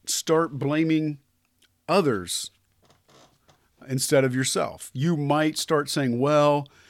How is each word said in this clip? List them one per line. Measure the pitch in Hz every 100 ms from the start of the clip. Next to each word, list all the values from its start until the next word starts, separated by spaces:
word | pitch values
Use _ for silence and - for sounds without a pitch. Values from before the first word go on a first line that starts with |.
| -
start | - - 160 165 139
blaming | 135 151 160 156 156 143 _ _ _ _ _ _ -
others | 185 147 104 87 - - _ _ _ _ _ _ - _ _ _ _ _ _ 135
instead | 131 - 143
of | 135 127
yourself. | 131 - 135 - -
You | 127 156 160
might | 143 147 156 151
start | - 156 143
saying, | 160 131 120
"Well, | 139 147 147 147 139 _ -